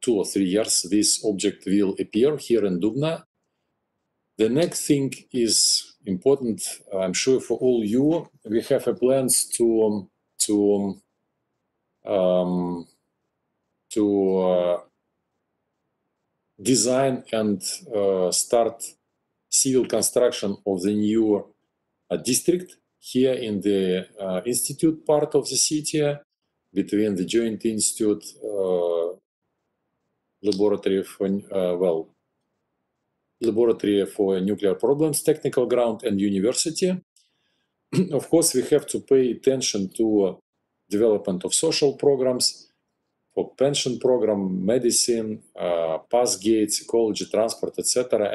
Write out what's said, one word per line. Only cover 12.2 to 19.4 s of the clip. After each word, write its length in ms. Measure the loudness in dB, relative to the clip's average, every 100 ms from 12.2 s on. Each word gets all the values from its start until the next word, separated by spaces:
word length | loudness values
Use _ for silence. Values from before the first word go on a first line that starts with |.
| 2 2 2 -2 -2 -6 -10 _ _ _ _ _ _ _ _ _ -8
to, 460 | 0 2 2 2 2
uh, 420 | 2 2 2 -2 -6 _ _ _ _ _ _ _ _ _ _ _ _ _ _ _ _ -6
design 640 | 0 2 2 2 0 -2 -4
and, 300 | -2 -2 -2 -6 -12 -6 -2
uh, 360 | 0 2 0
start 520 | -2 0 2 2 -2 -12 -18 _ _ _ _